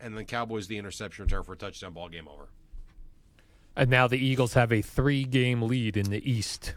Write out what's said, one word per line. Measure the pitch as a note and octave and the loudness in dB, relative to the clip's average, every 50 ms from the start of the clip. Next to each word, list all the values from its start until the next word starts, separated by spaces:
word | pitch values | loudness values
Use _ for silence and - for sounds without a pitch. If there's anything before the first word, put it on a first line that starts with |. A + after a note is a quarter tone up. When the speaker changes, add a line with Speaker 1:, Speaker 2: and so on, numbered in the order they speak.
Speaker 1:
and | B2+ A#2 G#2+ | -14 -12 -10
the | G#2+ G#2+ | -10 -8
Cowboys, | - - A#2+ A#2 A2+ A2 A2 G2+ | -6 -4 -4 -4 -4 -4 -6 -6
the | F2+ A2 G#2 | -6 -6 -8
interception | G2+ G2+ F2 - A2 G2 - - G2+ | -8 -8 -10 -10 -10 -10 -8 -2 0
return | - - G2 F2 | 2 2 2 0
for | - F#2 | -4 -10
a | |
touchdown, | F2 G#2 G2+ F#2 - - F#2 E2+ | -12 -10 -12 -12 -12 -14 -12 -12
ball | E2 F2 F2 | -12 -12 -12
game | E2+ E2+ D#2 D2 | -12 -14 -14 -16
over. | D2 D2 C#2+ - - - - _ - - - - - - - - - - - _ _ _ _ _ _ _ _ - - | -18 -18 -20 -20 -20 -20 -20 _ -14 -14 -14 -16 -18 -20 -20 -20 -20 -20 -20 _ _ _ _ _ _ _ _ -6 0
Speaker 2:
And | - C#3 B2 | 2 4 6
now | B2+ B2+ B2+ A#2+ | 6 6 6 6
the | A#2+ C3 | 4 2
Eagles | C3 C3 C3 B2 B2+ A#2 - | 2 2 4 4 2 4 4
have | C3 A#2+ A2+ A#2 | 4 4 6 4
a | A2 G#2 | 2 0
three-game | - - - C3 C#3+ C#3+ C3+ C3+ C3 B2+ C3 B2 B2 B2 A#2 A#2 | 0 0 0 2 2 2 2 0 2 2 2 4 4 2 2 0
lead | A2+ B2+ C3 A#2 A2 A2 | 0 0 0 0 0 0
in | A2 G2+ G2 | 0 0 0
the | G2+ G#2+ - C3+ | -2 -4 -2 0
East. | B2 A2 G2+ - - - - - - | 0 0 -2 -4 -6 -8 -10 -10 -12